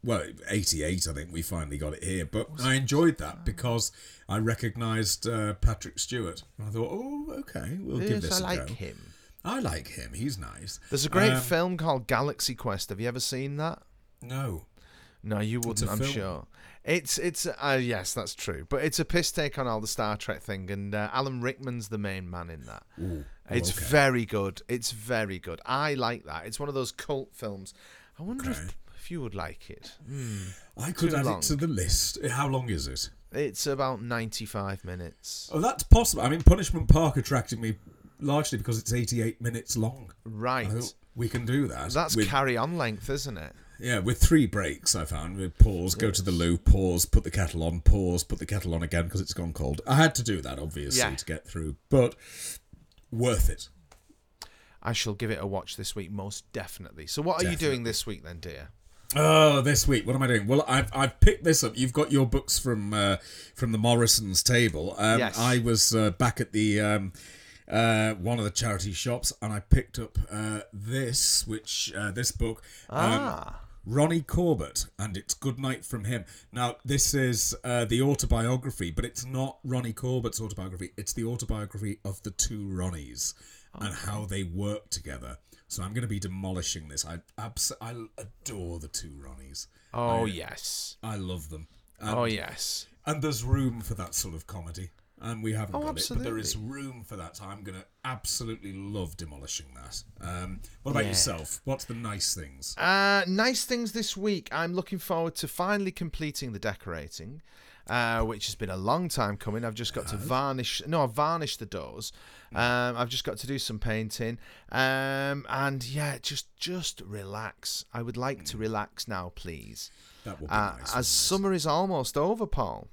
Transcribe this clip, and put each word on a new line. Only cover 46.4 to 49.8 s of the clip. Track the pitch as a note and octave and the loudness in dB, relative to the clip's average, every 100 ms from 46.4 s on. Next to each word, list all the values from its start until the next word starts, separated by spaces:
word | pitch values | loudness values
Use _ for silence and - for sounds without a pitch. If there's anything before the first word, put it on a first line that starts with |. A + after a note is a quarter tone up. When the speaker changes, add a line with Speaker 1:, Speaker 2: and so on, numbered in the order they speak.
| E2+ F2 | 4 6
Speaker 1:
pause, | - G2 F#2 E2+ - | 8 8 8 4 6
put | - | 4
the | - | 4
kettle | G#2+ E2+ E2 | 0 0 0
on, | E2 F2 | 0 6
pause, | - G2+ F2+ F2 | 8 8 6 2
put | - F#2+ | 0 -4
the | - | -2
kettle | G2+ F2+ | -2 0
on | E2 | -2
again | E2 F2 E2+ | 0 0 2
'cause | F#2+ | -2
it's | - | -2
gone | - E2+ | -4 -4
cold. | - C2 D2 | -2 -2 -2